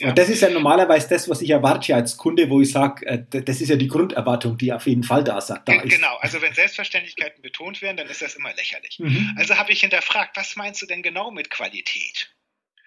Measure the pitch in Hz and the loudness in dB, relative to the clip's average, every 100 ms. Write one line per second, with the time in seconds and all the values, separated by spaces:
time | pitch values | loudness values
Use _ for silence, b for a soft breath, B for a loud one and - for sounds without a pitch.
0 | 135 139 185 214 190 170 147 175 175 156 | 0 4 4 6 4 4 4 6 6 4
1 | - 175 180 139 151 147 135 143 - 123 | 4 0 0 -2 2 4 4 2 2 2
2 | 117 - 165 170 143 139 135 139 139 - | 2 -2 0 4 4 6 4 4 0 -2
3 | - 120 - 135 135 127 151 147 135 160 | -6 -6 -4 -6 -4 -2 2 2 2 0
4 | 185 - 123 120 117 117 123 117 139 120 | 0 -2 0 0 -2 -2 -2 -2 0 0
5 | 120 143 131 101 - 98 - 131 127 - | 2 2 2 -2 -6 -6 0 0 2 2
6 | 143 123 143 160 156 156 196 - 190 185 | 2 -2 -6 -4 -2 0 -2 -2 -6 -6
7 | 175 - 151 151 135 - 175 196 196 180 | -6 -8 -10 -12 -16 -14 -14 -10 -10 -10
8 | 139 143 147 - - - - - - - | -10 -10 -10 -10 -12 -8 -8 -8 -12 -6
9 | 156 135 208 - 180 202 208 202 185 180 | 0 0 0 -2 0 0 2 0 0 0
10 | - 214 - 196 190 208 202 202 196 180 | -2 -2 -4 -6 -8 -8 -10 -10 -10 -8
11 | 175 175 226 185 - - 98 98 - - | -6 -6 -8 -10 -10 -8 -8 -8 -8 -8
12 | - - - _ _ _ _ _ | -8 -10 -12 _ _ _ _ _